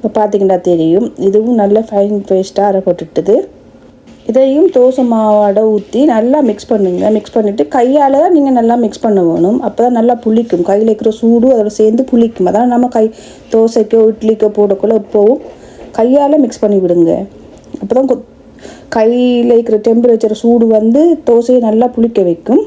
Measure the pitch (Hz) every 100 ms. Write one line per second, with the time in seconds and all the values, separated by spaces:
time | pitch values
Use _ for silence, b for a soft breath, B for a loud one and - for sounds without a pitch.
0 | 214 - 214 202 196 180 180 170 160 175
1 | 226 - 190 208 226 240 202 208 226 202
2 | 202 208 196 190 190 - 202 196 190 175
3 | 160 - 175 247 403 - - - - -
4 | - - - 233 269 285 349 254 254 262
5 | 247 226 214 208 208 196 220 214 202 220
6 | 302 220 233 294 254 208 - 220 185 180
7 | 190 214 - 233 208 208 294 269 247 285
8 | 277 277 349 330 277 247 226 240 220 -
9 | 233 196 170 165 175 247 240 - 240 240
10 | 233 240 220 220 233 175 175 202 220 214
11 | 220 220 226 233 254 240 208 - 220 233
12 | 262 233 233 226 180 196 247 240 247 240
13 | 220 B B B B 226 226 226 220 226
14 | 220 214 220 214 214 208 208 190 208 226
15 | 202 214 208 285 - B B B B -
16 | 233 277 285 302 247 - 214 202 185 175
17 | 165 170 202 - - - - - 202 240
18 | 269 262 - - - - B B B 226
19 | 220 247 247 240 240 233 226 214 226 226
20 | 240 226 220 214 233 240 226 220 220 247
21 | 339 320 - 233 233 254 226 220 247 247
22 | 226 226 185 170 - 285